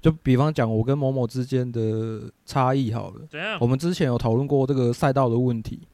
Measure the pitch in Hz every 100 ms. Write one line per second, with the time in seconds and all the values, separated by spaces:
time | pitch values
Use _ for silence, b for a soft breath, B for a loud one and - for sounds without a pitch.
0 | 165 160 - 127 151 151 117 110 113 139
1 | 135 135 117 127 127 131 123 117 110 110
2 | 113 110 113 _ - 143 127 135 123 113
3 | - - 156 147 196 208 120 131 170 180
4 | 143 120 120 113 139 139 131 135 120 120
5 | 147 135 131 117 127 117 110 - 170